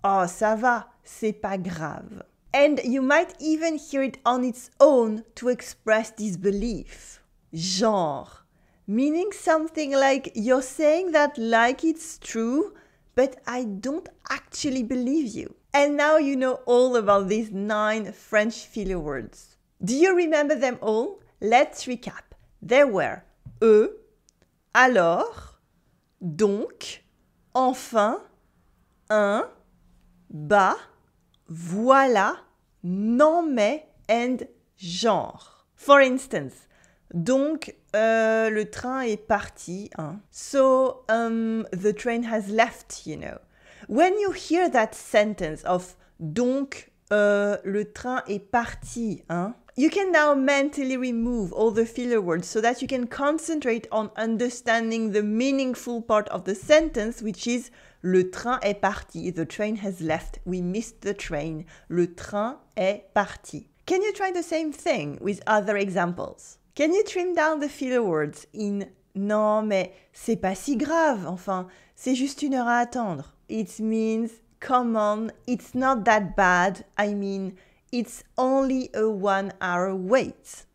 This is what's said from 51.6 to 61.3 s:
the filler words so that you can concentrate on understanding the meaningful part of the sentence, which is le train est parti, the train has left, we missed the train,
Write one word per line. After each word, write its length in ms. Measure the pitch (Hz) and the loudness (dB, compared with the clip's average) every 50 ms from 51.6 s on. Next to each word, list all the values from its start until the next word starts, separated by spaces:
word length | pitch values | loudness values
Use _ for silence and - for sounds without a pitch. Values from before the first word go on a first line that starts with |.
| 214 226 | 0 2
the 140 | 208 220 226 | 2 0 -2
filler 340 | 226 - - 247 247 240 226 | -2 -2 -6 -4 0 0 0
words 260 | 190 175 160 170 175 | 0 0 -2 -2 -2
so 140 | - - 226 | -4 -4 0
that 220 | 202 233 254 247 | 0 0 0 -2
you 40 | 269 | -6
can 200 | 254 269 254 247 | -6 -4 -4 -4
concentrate 840 | 233 - - 277 285 302 311 320 - 330 302 277 254 226 233 - - | -6 -6 -2 -2 0 0 -2 -2 -4 -4 -2 -2 -2 -2 -2 -4 -4
on 200 | - 220 214 214 - - | -4 -4 -4 -4 -6 -6
understanding 920 | 220 226 226 208 247 247 247 - - 240 226 233 226 226 226 226 226 220 | -2 -2 0 0 -2 -2 -4 -6 0 0 0 2 2 -2 -2 -2 -2 0
the 100 | 196 208 | 0 0
meaningful 800 | 208 208 214 220 254 277 277 269 269 254 247 - - 247 240 233 | 0 0 0 0 0 2 2 0 0 -2 -4 -6 -6 -8 -8 -8
part 260 | 226 - 220 214 208 - | -2 2 2 2 2 0
of 160 | - 190 180 | -8 -8 -6
the 100 | 185 196 | -6 -6
sentence, 680 | - - - 302 311 320 311 311 240 208 220 233 - | -6 4 6 6 6 6 2 -2 -4 -4 -4 -6 -6
which 240 | 220 220 190 - - | -8 -8 -8 -6 -4
is 240 | 233 240 247 233 - _ - - - _ _ | -4 -4 -4 -4 -8 _ -20 -20 -20 _ _
le 220 | - 180 180 185 180 185 | -2 2 4 4 4 2
train 280 | - - - 233 254 254 | -4 -8 -4 -4 -4 0
est 200 | - 202 202 202 | 0 -2 -2 0
parti, 500 | - 190 196 - - - - 165 160 185 | -2 -2 -2 -4 -12 -14 -14 -8 -8 -8
the 140 | 175 165 165 | -4 -6 -6
train 300 | 160 - - 208 214 220 | -6 -4 -6 -4 -4 -4
has 260 | 214 196 196 190 175 | -4 -6 -6 -6 -6
left, 380 | 165 160 156 170 - - - - - | -4 -4 -4 -4 -4 -10 -14 -12 -8
we 160 | 180 180 180 | -6 -6 -4
missed 400 | 180 175 185 214 233 - - _ | -4 -4 -4 -4 -6 -8 -14 _
the 160 | - 196 202 | -8 -8 -8
train, 480 | 196 - - | -8 -8 -8